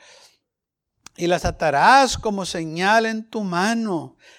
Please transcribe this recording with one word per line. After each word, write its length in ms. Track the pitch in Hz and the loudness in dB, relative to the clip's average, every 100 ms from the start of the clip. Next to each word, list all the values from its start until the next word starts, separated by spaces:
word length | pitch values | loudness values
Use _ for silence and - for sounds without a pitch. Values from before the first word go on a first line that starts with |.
| - - _ _ _ _ _ _ _ _ - - | -20 -20 _ _ _ _ _ _ _ _ -20 -6
"Y 120 | 170 | -2
las 160 | 175 | 0
atarás 720 | 175 - 160 139 190 277 262 - | -2 -2 -2 4 6 6 4 0
como 260 | 226 196 175 | -4 -4 -6
señal 600 | 175 160 165 190 226 226 | -8 -6 -2 2 2 2
en 220 | 220 220 | -4 -8
tu 140 | 226 | -8
mano, 760 | 196 175 208 233 220 165 131 _ - | -4 -2 -2 -2 -2 -4 -8 _ -20